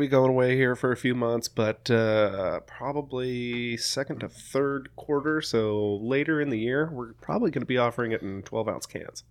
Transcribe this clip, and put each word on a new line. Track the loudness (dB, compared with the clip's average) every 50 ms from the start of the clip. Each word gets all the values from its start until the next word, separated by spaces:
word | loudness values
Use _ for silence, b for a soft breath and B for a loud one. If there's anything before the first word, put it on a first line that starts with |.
| 2 4
be |
going | 4 6 6 6
away | 6 4 4 4 4 4
here | 4 2 2
for | 2 0 0
a | 0 2
few | 2 0 0
months, | 2 2 0 0 0 -2 -4
but, | -2 0 0 0 0 -2 0 2
uh, | 2 4 4 4 4 4 4 2 2 0 -2 -2 -2 -4 -6 -10
probably | -14 -10 -6 -6 -4 -4 -6 -6 -6 -6 -4 -4 -4 -4 -4 -4 -4 -4 -4 -4 -4 -4
second | -4 -4 -2 -2 -4 -4 -6 -8
to | -8 -12
third | -12 -14 -12 -4 0 0 0 0 -2 -4 -8 -10 -16 -12
quarter, | -4 -2 -2 0 0 0 -2 -2
so | -2 0 0 2 2 2 2 2 2 0 0 0
later | 0 0 0 0 2 2 0 0
in | 0 0
the | -2 -2
year, | 0 0 0 0 0 -2
we're | -4 -8 -10 -12 -14 -14
probably | -8 -4 -2 0 0 0
gonna | 0 -2 -2
be | 0 2 2
offering | 2 2 0 0 -2 -2
it | -2 -2 -4
in | -4 -8 -8
twelve | -8 -6 -4 0 0 0
ounce | 0 -2 -4
cans. | -10 -10 -10 -12 -12 -14 -16 -18 _